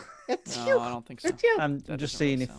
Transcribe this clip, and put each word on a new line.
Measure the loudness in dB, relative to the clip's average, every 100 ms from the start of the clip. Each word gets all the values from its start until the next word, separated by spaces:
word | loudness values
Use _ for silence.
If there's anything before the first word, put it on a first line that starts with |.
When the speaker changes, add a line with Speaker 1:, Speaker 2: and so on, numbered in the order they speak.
| -20 -16 -6
Speaker 1:
It's | -4 -4 -4
Speaker 2:
No, | 2
Speaker 1:
you. | 2
Speaker 2:
I | 2
don't | -6 -10
think | -6
so. | -4
Speaker 1:
It's | 2
you. | 4 4
Speaker 3:
I'm | 2 0
Speaker 2:
That | -4 -6
Speaker 3:
just | -4
Speaker 2:
doesn't | 0 2
really | 2
Speaker 3:
seeing |
if, | -2